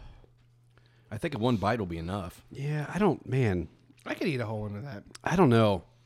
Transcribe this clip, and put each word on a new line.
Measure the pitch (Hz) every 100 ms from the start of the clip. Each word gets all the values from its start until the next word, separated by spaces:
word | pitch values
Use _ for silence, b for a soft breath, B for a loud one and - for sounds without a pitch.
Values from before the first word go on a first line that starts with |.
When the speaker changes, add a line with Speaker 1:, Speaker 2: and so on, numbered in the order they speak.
| B B B _ _ _ _ _ b b b
Speaker 1:
I | 107
think | 170 135
one | 123 113
bite | 98 120
will | 92
be | 85
enough. | 85 101 87 - -
Speaker 2:
Yeah, | 131 139 151 147
I | 175
don't, | 208 131 -
man. | 127 117 90 78 _ _ _ -
Speaker 3:
I | 311
could | 233
eat | 127
a | 107
whole | 110
one | 104 101
of |
that. | 139 104 - -
Speaker 2:
I | - 175
don't | 156
know. | 113 107 92 - b